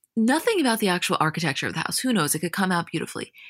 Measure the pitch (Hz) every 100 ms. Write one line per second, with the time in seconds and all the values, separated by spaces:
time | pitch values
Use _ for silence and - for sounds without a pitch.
0 | _ - 220 311 480 415 262 226 202 180
1 | - 180 156 156 160 131 117 165 - -
2 | 254 214 151 156 175 - 185 175 170 -
3 | - - - -